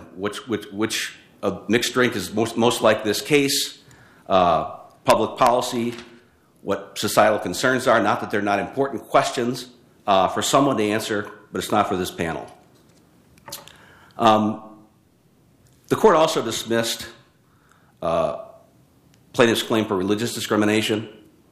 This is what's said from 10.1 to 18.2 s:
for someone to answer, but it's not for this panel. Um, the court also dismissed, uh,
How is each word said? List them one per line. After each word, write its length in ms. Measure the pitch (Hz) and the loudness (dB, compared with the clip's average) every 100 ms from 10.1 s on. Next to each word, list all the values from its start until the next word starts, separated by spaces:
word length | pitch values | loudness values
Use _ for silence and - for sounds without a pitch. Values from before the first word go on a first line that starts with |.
| 95 92 | 2 2
for 140 | 107 | 0
someone 340 | - 139 143 110 | 0 2 2 2
to 80 | |
answer, 460 | 104 110 - 104 104 - - | 0 -2 -2 -6 -6 -16 -10
but 80 | 92 | -8
it's 140 | - | -2
not 160 | 104 98 | 0 0
for 80 | 95 | -2
this 140 | 87 | -4
panel. 360 | - 85 73 - - _ _ _ _ _ _ _ _ - - - - - - - - | -6 -6 -6 -12 -20 _ _ _ _ _ _ _ _ -20 -20 -20 -20 -20 -20 -20 0
Um, 440 | 110 107 107 107 - - - _ _ _ _ _ _ _ _ _ _ | 4 4 2 -4 -12 -20 -20 _ _ _ _ _ _ _ _ _ _
the 80 | - | 2
court 180 | 214 | 4
also 280 | 160 165 156 | 4 4 0
dismissed, 640 | 113 - 110 117 113 - - - _ _ _ _ _ _ _ _ | -4 -6 -2 -2 -2 -6 -12 -18 _ _ _ _ _ _ _ _
uh, 420 | 82 82 | -4 -2